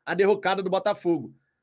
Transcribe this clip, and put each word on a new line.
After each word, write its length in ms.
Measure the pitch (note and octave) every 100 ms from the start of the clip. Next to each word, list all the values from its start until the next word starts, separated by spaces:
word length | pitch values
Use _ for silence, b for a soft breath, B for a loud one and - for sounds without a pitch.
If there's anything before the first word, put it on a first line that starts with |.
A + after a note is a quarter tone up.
| b
a 80 |
derrocada 480 | E3+ G3+ G3 F#3 G3
do 80 | F#3
Botafogo. 640 | F#3+ G#3 G3+ F3 D#3+ A2 - _ _